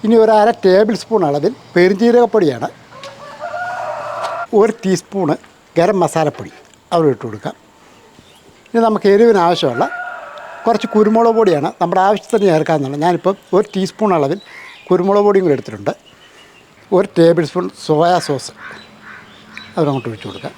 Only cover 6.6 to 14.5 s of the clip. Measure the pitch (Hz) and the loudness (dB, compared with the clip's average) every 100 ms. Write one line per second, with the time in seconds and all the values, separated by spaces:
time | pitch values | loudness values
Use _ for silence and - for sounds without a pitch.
6.6 | - _ _ 175 156 127 120 104 - - | -20 _ _ 0 0 -2 -8 -12 -12 -14
7.6 | _ _ _ _ _ - _ _ _ _ | _ _ _ _ _ -20 _ _ _ _
8.6 | _ 233 226 214 202 202 233 202 170 170 | _ 0 0 0 2 4 6 4 2 0
9.6 | 147 120 - - - - - - - - | -2 -2 -4 -4 -12 -14 -18 -18 -20 -6
10.6 | - 226 - 214 214 220 233 226 214 151 | -2 -2 0 2 2 4 2 2 2 2
11.6 | 160 - 175 185 190 214 - 220 196 160 | -4 -4 -2 2 2 0 -2 0 2 2
12.6 | 160 156 135 147 165 170 190 196 _ 185 | 0 -2 -2 -2 -2 0 -2 -4 _ -2
13.6 | 208 190 190 - 214 170 139 196 - | 0 -4 -6 -4 -2 0 -2 -4 -10